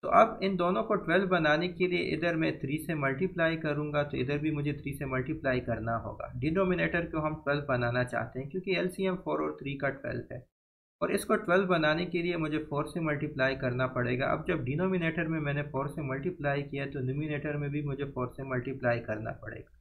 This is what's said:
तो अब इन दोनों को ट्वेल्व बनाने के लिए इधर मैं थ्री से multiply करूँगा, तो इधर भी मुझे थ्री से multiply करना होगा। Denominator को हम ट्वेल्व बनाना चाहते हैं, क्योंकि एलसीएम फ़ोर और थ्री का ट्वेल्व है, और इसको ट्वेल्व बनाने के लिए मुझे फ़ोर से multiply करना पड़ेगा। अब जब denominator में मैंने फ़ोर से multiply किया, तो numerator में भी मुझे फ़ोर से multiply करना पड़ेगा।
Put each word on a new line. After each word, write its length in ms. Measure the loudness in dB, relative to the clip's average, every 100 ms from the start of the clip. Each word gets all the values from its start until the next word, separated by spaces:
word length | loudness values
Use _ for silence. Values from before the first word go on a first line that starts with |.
तो 60 | 6
अब 320 | 8 8 6
इन 140 | -2 2
दोनों 260 | 2 2
को 120 | 2
ट्वेल्व 320 | 0 4 2 4
बनाने 420 | 4 6 4 2
के 180 | 0 0
लिए 120 | 2
इधर 380 | 0 0 0 2
मैं 220 | 0 0
थ्री 200 | -2 -4
से 160 | -2
multiply 640 | 0 0 0 -2 2 2 2
करूँगा, 460 | 0 -2 0 0
तो 140 | 0 0
इधर 220 | 0 0
भी 120 | 0
मुझे 220 | 0 -2
थ्री 200 | -2 -6
से 140 | -4 -2
multiply 540 | -2 -2 -2 0 0
करना 360 | 0 -2 0 -2
होगा। 360 | -4 -8 -6 -2
Denominator 640 | 0 4 4 4 2 0
को 200 | -2 -2
हम 140 | -2
ट्वेल्व 280 | -2 0 0 2
बनाना 360 | 0 2 2
चाहते 360 | 0 0 -4 -6
हैं, 80 | -6
क्योंकि 280 | -6 -2 0
एलसीएम 400 | 0 0 0 0
फ़ोर 260 | -2 -2
और 140 | -2 -4
थ्री 120 | -6 -4
का 120 | -4
ट्वेल्व 460 | -4 -6 -6 -6
है, 120 | -12 -14 _ _ _ _ _
और 100 | 0
इसको 240 | 0 2 0
ट्वेल्व 300 | 4 4 6
बनाने 400 | 4 4 2 0
के 160 | 0
लिए 140 | 0 0
मुझे 220 | 0 -2
फ़ोर 280 | -2 -4 -2
से 140 | -2
multiply 560 | -2 0 -2 0 0 2
करना 300 | -2 0 0
पड़ेगा। 400 | 0 0 2 0
अब 180 | 0 0
जब 160 | -2
denominator 640 | 0 0 2 2 0 0 -2
में 120 | -2
मैंने 220 | 0 -2
फ़ोर 260 | -2 -2 -4
से 140 | -4
multiply 600 | -4 -2 -4 -2 0 0
किया, 240 | -2 -4 -4
तो 140 | -4
numerator 560 | -2 -2 -2 -2 -2 -2
में 140 | -2
भी 120 | -2
मुझे 220 | -4 -4
फ़ोर 240 | -4 -4 -6
से 140 | -6
multiply 560 | -4 -4 -4 -2 0 0
करना 320 | -2 -4 -4
पड़ेगा। 480 | -8 -10 -12 -16 -20